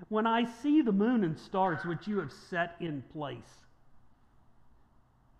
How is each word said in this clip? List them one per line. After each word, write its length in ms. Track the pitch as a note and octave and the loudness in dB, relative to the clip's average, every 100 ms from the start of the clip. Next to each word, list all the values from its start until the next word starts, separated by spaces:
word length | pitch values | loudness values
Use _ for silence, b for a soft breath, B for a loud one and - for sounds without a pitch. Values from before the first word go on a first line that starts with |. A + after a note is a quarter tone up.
| F3+ | -4
when 160 | G#3+ A3+ | 0 2
I 200 | A3+ A#3+ | 2 0
see 360 | - D4 D4+ | -2 2 4
the 100 | B3 | 4
moon 320 | G3 G#3+ B3 | 4 4 4
and 140 | F3+ D#3 | 2 -2
stars 480 | - F#3+ F#3+ D#3+ E3+ | -6 0 0 0 -4
which 220 | E3+ - | -6 -4
you 100 | G#3 | -4
have 140 | D3+ | -6
set 440 | - - F3+ E3+ - | -10 -8 -4 -4 -4
in 240 | E3+ D3 | -6 -6
place, 640 | A#2+ D#3 C#3+ A#2+ - - - - - - - _ _ _ - - - - _ _ _ _ _ _ | -8 -10 -10 -10 -16 -20 -20 -20 -20 -20 -20 _ _ _ -20 -20 -20 -20 _ _ _ _ _ _